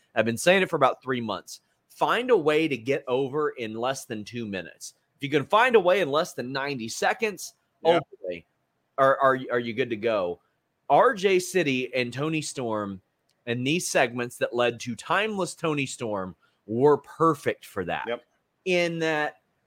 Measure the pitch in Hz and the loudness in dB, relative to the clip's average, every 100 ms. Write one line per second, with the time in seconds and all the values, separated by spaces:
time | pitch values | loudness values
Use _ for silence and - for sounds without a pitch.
0 | _ 120 113 117 - 190 185 160 131 - | _ 0 0 2 4 4 4 2 2 0
1 | 127 127 113 92 - - _ _ _ - | -4 -6 -4 -8 -10 -20 _ _ _ -4
2 | 151 185 254 226 151 151 160 127 113 135 | 0 0 2 2 4 2 0 -2 -2 -4
3 | - 127 139 143 147 131 110 110 123 135 | 0 -2 -2 -2 -4 -4 -8 -4 -4 -4
4 | - 110 101 120 113 98 82 - - _ | -8 -10 -10 -10 -6 -8 -10 -16 -20 _
5 | _ _ 139 143 135 208 247 226 175 196 | _ _ -2 0 2 4 6 4 4 2
6 | 160 143 175 - 123 135 139 139 113 - | 2 0 -2 -6 -8 -6 -6 -6 -8 -2
7 | 196 208 220 185 - - _ _ 160 170 | -2 0 -4 -6 -14 -18 _ _ 2 2
8 | - - 90 87 - _ _ _ _ - | 0 -12 -10 -10 -12 _ _ _ _ 2
9 | 135 131 135 131 127 123 117 110 127 113 | 4 6 4 2 0 -2 -2 -4 -4 -2
10 | 113 110 87 87 _ _ _ _ - 143 | 0 0 -2 -6 _ _ _ _ 2 6
11 | 226 226 190 185 185 185 151 127 127 131 | 6 4 2 2 2 0 0 0 -2 -2
12 | 123 120 151 160 143 - 123 107 104 95 | -4 -4 -4 -4 -6 -6 -4 -2 -4 -8
13 | _ _ _ _ - 120 127 170 - 180 | _ _ _ _ -6 -2 0 -2 0 2
14 | 131 120 120 - 131 120 120 117 123 113 | 2 0 -6 -4 -2 2 0 0 -8 -10
15 | - 180 220 208 175 - 165 151 131 - | -2 -2 -2 -4 -6 -4 -4 -2 -4 -6
16 | 120 101 92 87 _ _ - 113 143 143 | -6 -4 -6 -10 _ _ -6 2 4 4
17 | - - 160 143 123 - - - 85 80 | 0 0 0 2 -2 -6 -6 -8 -4 -4
18 | - 117 _ _ _ _ - 180 175 165 | -6 -8 _ _ _ _ -2 0 0 -2
19 | 160 156 147 - _ _ | -2 0 -2 -6 _ _